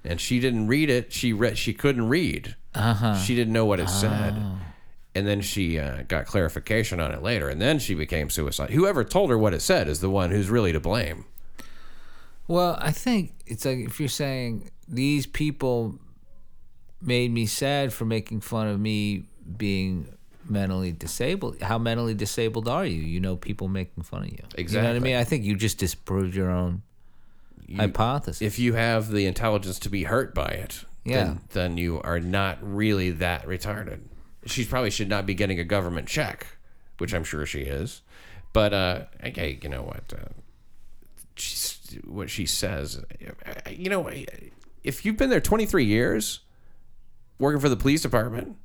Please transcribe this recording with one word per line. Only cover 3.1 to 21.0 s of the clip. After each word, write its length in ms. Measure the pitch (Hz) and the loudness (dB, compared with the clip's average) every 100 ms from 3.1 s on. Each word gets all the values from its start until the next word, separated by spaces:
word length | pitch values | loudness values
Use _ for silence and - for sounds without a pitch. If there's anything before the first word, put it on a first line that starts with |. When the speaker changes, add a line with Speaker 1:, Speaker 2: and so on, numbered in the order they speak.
| 101 | 2
Speaker 1:
She 180 | 92 120 | 2 2
didn't 160 | 113 | 4
know 120 | 113 | 4
what 140 | 110 101 | 4 4
it 80 | 101 | 2
said. 460 | - 107 104 104 107 | 2 2 2 2 0
Speaker 2:
Oh. 220 | 104 95 82 - - - - | -2 -4 -8 -12 -16 -16 -6
Speaker 1:
And 120 | 92 101 | -2 2
then 140 | 101 | 2
she, 360 | 98 - 87 80 | 0 0 2 2
uh, 240 | 71 65 64 | 0 -4 -2
got 180 | 80 - | -2 2
clarification 720 | 104 80 - - 110 104 90 | 2 2 0 0 0 2 0
on 140 | 76 | -2
it 100 | - | -2
later, 260 | 92 117 71 | -2 0 0
and 120 | 71 | 2
then 180 | 113 156 | 2 2
she 160 | - | 2
became 360 | 87 76 82 73 | 0 0 0 0
suicidal. 440 | - 73 - 69 | 0 -2 -2 0
Whoever 300 | 147 190 170 | 4 4 4
told 260 | 107 180 196 | 2 4 6
her 60 | 117 | 6
what 140 | 107 | 6
it 60 | 80 | 4
said 260 | - 185 78 | 4 4 4
is 140 | 76 | 2
the 80 | 95 | 2
one 200 | 98 90 | 4 4
who's 180 | 101 95 | 2 4
really 240 | 120 98 | 4 4
to 80 | 80 | 2
blame. 460 | 76 110 80 78 - - - - - - - - - - - - - | 2 0 0 -6 -10 -12 -10 -10 -10 -10 -10 -10 -12 -12 -14 -12 0
Speaker 2:
Well, 280 | 170 180 - | 4 4 2
I 100 | - | 0
think 420 | 156 - 226 175 - - | 0 2 2 0 -6 -8
it's 180 | 117 | -4
like 140 | 135 127 | 0 0
if 220 | 117 - | -2 -2
you're 80 | 147 | -2
saying, 600 | - 143 131 120 110 - - - | 0 -2 -2 -2 -4 -6 -14 -6
"These 380 | 117 139 147 131 | 0 4 4 2
people 720 | - 151 143 135 120 113 - - - - - - - - - - - | 0 0 0 2 2 0 -4 -14 -20 -18 -16 -16 -16 -16 -18 -18 -10
made 300 | 165 123 123 | 0 2 4
me 160 | 117 110 | 2 0
sad 460 | - 135 143 139 | 0 0 2 0
for 120 | - | -2
making 360 | 113 113 104 110 | -2 -2 -2 -8
fun 260 | - 113 107 | -4 -2 0
of 120 | 101 | 0
me 440 | 107 107 104 101 - - - 87 | 2 2 2 -2 -6 -16 -14 -4
being 520 | 104 98 95 92 71 - - - - | 0 2 0 -2 -4 -12 -20 -20 -4
mentally 440 | 101 95 92 92 | 0 0 0 -2
disabled." 680 | 82 | -4